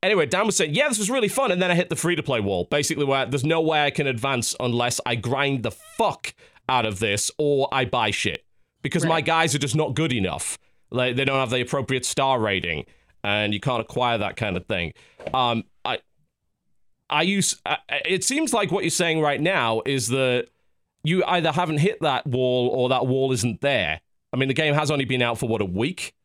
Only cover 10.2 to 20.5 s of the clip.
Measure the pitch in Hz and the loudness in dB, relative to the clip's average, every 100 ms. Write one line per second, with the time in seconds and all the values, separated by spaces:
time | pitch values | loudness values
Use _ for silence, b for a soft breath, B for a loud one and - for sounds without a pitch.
10.2 | 95 69 - - _ _ _ 117 127 120 | -2 -2 -8 -10 _ _ _ -2 -2 0
11.2 | 135 135 131 127 123 147 127 131 - - | 0 2 0 0 0 -2 -2 -4 -2 0
12.2 | 135 131 107 95 85 78 - b b b | 2 2 2 0 -2 -4 -6 b b b
13.2 | 101 104 107 104 139 120 113 - 123 117 | -2 0 0 -2 -2 -2 -2 -2 0 0
14.2 | 101 - 107 90 - 98 85 - B B | -4 -4 -4 -4 -4 -4 -4 -8 B B
15.2 | - 131 123 117 - _ - 127 _ _ | -6 0 0 0 -4 _ -6 -6 _ _
16.2 | _ _ _ _ _ _ _ _ _ 147 | _ _ _ _ _ _ _ _ _ 0
17.2 | 175 196 - - - - _ 143 156 185 | 2 2 0 -2 -4 -6 _ -6 0 0
18.2 | - 269 311 233 196 190 180 - 175 160 | 0 0 0 0 0 0 -2 0 0 2
19.2 | 151 143 151 190 117 113 - 135 110 131 | 2 2 0 2 2 0 0 -2 0 0
20.2 | 131 123 - | 2 0 -2